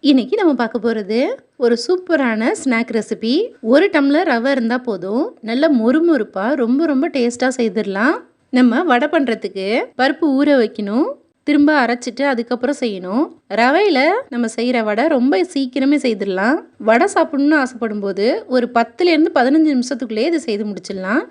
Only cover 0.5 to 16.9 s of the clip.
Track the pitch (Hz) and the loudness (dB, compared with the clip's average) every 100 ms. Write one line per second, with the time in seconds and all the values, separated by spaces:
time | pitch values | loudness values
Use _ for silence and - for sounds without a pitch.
0.5 | 262 226 226 226 220 190 220 311 554 _ | 2 -2 -2 -2 -4 -4 -2 -2 -4 _
1.5 | _ 240 233 - 370 359 320 254 220 233 | _ 0 0 0 -2 0 0 0 0 -2
2.5 | 440 269 226 233 220 208 214 220 285 466 | -2 -2 -2 -2 -4 -4 -6 -2 -2 -2
3.5 | - 226 269 381 302 277 294 359 240 247 | -6 2 2 4 2 2 2 2 0 0
4.5 | 277 226 247 247 190 185 226 392 - 214 | 0 0 -2 -4 -6 -4 -4 -4 -6 -6
5.5 | 240 320 262 220 294 339 294 214 190 208 | 0 2 4 4 2 2 2 -2 -4 -2
6.5 | 294 226 269 330 269 320 277 240 240 254 | -2 0 0 2 0 0 0 -2 0 -2
7.5 | 254 226 196 202 190 247 427 - _ _ | 0 -2 -2 -4 0 0 -2 -8 _ _
8.5 | 247 254 240 359 240 294 330 262 220 196 | 2 2 2 2 2 2 0 -2 -4 -6
9.5 | 190 190 240 480 - 262 302 320 269 294 | -8 -4 -2 -4 -2 -2 0 0 2 2
10.5 | 277 220 247 202 220 403 571 _ _ - | 2 2 -2 -4 -2 -2 -4 _ _ 0
11.5 | 294 294 302 233 247 247 226 285 247 233 | 2 4 4 2 -2 -6 -4 -2 -2 -4
12.5 | 247 254 285 240 190 180 220 320 - _ | -4 -4 -2 -4 -6 -4 -2 -2 -6 _
13.5 | 202 247 311 415 269 294 427 554 240 226 | 0 2 4 2 2 2 0 -4 -4 -4
14.5 | 226 240 254 214 208 302 285 247 370 349 | -2 -2 0 0 0 2 2 2 0 0
15.5 | 277 262 277 269 294 254 208 196 185 208 | -2 -4 -2 0 2 0 -2 -4 0 0
16.5 | 330 - _ 208 | 0 -4 _ 0